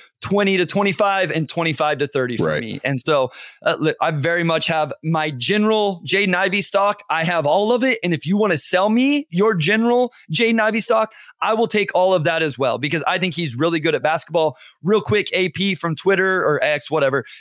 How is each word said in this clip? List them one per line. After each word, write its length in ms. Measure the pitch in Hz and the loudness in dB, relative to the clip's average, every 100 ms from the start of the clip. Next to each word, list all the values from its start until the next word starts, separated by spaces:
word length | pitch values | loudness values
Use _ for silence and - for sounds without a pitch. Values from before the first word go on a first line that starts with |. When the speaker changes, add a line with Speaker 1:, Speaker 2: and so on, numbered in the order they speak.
| - - | -20 -14
Speaker 1:
twenty 360 | - 202 196 190 | -2 2 2 2
to 100 | 175 | 0
twenty-five 640 | 202 202 170 202 196 175 | 0 0 2 0 2 0
and 180 | 160 160 | -2 -4
twenty-five 480 | - 165 147 151 147 | -2 -2 0 0 0
to 100 | 143 | -2
thirty 300 | 135 123 117 | -2 -2 -2
for 80 | 80 | -2
Speaker 2:
Right. 160 | 76 | -2
Speaker 1:
me. 180 | 113 101 | -4 -6
And 160 | 131 135 | -4 -2
so, 280 | - 147 127 - - - - | 0 0 0 -4 -20 -6 -2
uh, 120 | 160 | 0
li-, 160 | 151 - | -2 0
I 120 | - | -2
very 320 | 151 156 170 | 0 0 0
much 240 | 165 160 160 | 0 0 0
have 260 | 160 151 - | 0 -2 -4
my 280 | 160 160 156 | -2 -2 -2
general 720 | 131 123 208 214 220 208 180 - | -4 -2 0 2 2 0 -4 -4
Jaden 300 | 185 202 180 | 0 0 0
Ivey 260 | 196 196 | 0 -2
stock. 400 | 170 196 101 - - | -2 0 0 -2 -4
I 140 | 160 | -4
have 240 | 165 170 143 | -2 0 2
all 240 | 175 214 | 2 2
of 120 | 240 | 2
it. 140 | 262 240 | 0 0
And 100 | 180 | -2
if 100 | 156 | -2
you 140 | 151 202 | 0 0
wanna 200 | 208 160 | 2 0
sell 320 | - 180 202 | 0 2 2
me 360 | 226 269 285 294 | 2 2 0 -2
your 240 | 170 220 190 | 0 2 2
general 580 | 151 220 233 240 247 - - | 0 0 2 2 0 -4 -6
Jaden 280 | 160 226 226 | 0 2 2
Ivey 220 | 214 214 | 0 0
stock, 320 | - 220 220 - - - | 0 0 0 -6 -20 -6
I 140 | 190 220 | -2 0
will 120 | 226 | 0
take 280 | 208 196 - | 0 0 2
all 180 | 185 | 2
of 100 | 185 156 | 2 2
that 180 | 165 | 0
as 160 | 156 123 | -2 0
well, 180 | 131 113 | -2 0
because 260 | 147 165 147 | -2 -2 -2
I 100 | 180 | -2
think 160 | 180 | -2
he's 220 | 165 160 117 | -4 -6 -2
really 240 | 165 165 | 0 0
good 160 | 156 151 | 0 0
at 80 | |
basketball. 540 | 147 160 - 160 156 - - _ | 0 -2 -2 0 0 -2 -20 _
Real 180 | 160 214 | 0 0
quick, 280 | 208 208 196 | 2 0 0
A 160 | 175 185 | 0 -2
P 240 | 165 196 | -2 -2
from 220 | 180 170 151 | -2 -4 -2
Twitter 500 | 185 190 190 185 151 | 0 2 2 2 0
or 180 | 151 | 2
X, 280 | 147 147 - | 0 -2 -2
whatever, 340 | 156 139 131 - - | 0 2 0 -4 -16